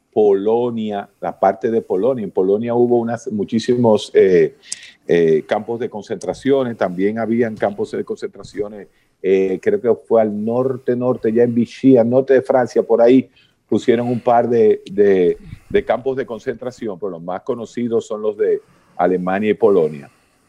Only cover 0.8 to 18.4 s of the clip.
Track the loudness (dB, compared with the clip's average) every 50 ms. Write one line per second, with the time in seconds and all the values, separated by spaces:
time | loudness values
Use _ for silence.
0.8 | -6 -6 -6 -8 -8 -12 _ -10 -8 -8 -4 0 0 0 0 0 -2 -2 -2 -2
1.8 | -2 -2 -2 -2 0 -2 -2 -2 -6 -6 -4 -2 0 0 0 0 0 -2 0 2
2.8 | 2 2 2 0 0 -2 -6 -6 -8 -8 -6 -6 -6 -2 -4 -4 0 0 0 2
3.8 | 4 4 2 2 0 0 2 4 4 6 6 4 2 2 -2 _ _ -18 -18 -18
4.8 | -18 -20 -20 _ _ 0 0 2 4 2 2 0 0 -2 -4 -4 -4 -6 -8 -8
5.8 | -8 -8 -10 -12 -10 -10 -10 -10 -8 -10 -8 -6 -2 0 0 0 0 -2 -4 -4
6.8 | -4 -4 -2 -2 -2 -2 -2 -2 -4 -2 0 0 0 -2 -2 -4 -4 -4 -4 -4
7.8 | -8 -6 -6 -8 -8 -8 -10 -10 -10 -12 -12 -14 -20 -16 -10 -10 -10 -10 -10 -16
8.8 | -20 -20 _ _ _ _ _ _ -2 0 2 2 2 0 -2 -4 -4 -2 -2 -2
9.8 | 0 0 -2 -2 -2 0 2 2 2 2 -2 -4 -4 -4 -2 -2 -2 -4 -4 -6
10.8 | -4 -4 -4 -2 -2 -2 -2 -2 -2 -2 2 2 2 2 2 0 -2 -2 -4 0
11.8 | 4 6 6 6 6 4 2 0 2 4 2 2 2 2 0 0 0 0 0 -2
12.8 | 0 2 2 4 6 6 6 4 2 0 _ _ _ _ _ _ _ -4 -4 -2
13.8 | 0 0 0 0 0 -2 -4 -4 0 2 2 2 2 2 2 4 4 4 2 0
14.8 | -2 -8 0 2 2 4 4 4 2 0 0 -2 -8 -20 -20 -20 _ -4 -4 -2
15.8 | -2 -2 -4 -4 -2 -4 -6 -6 -6 -8 -10 -12 -8 -10 -10 -8 -10 -12 -12 -10
16.8 | -10 -10 -10 -8 -8 -10 -10 -10 -10 -10 -10 -10 -6 -8 -8 -8 -8 -12 -8 -6
17.8 | -6 -2 -2 -2 -4 -4 -8 -6 -6 -6 -4 -2